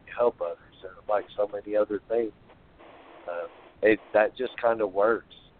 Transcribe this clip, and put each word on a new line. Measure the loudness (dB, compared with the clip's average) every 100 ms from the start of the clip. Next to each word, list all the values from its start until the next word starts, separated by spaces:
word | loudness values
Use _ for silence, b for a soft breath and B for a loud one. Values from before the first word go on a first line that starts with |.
| -16
you | 0
help | 0 0
others, | -6 -8 -16 -20
and | -20 -16 -2
like | -2 -2 -4
so | -4
many | -4 -2 0
other | 0 -2 -2
things, | -2 -2 -8 -20 -20 _ _ -20 -20 -20 -18 -10
uh, | -10 -10 -14 -20 0
it, | 2 2 2
that | 2 2 0
just | -8 -2
kinda | -2 0 -2
works, | 2 2 2 -4 -20 -20 _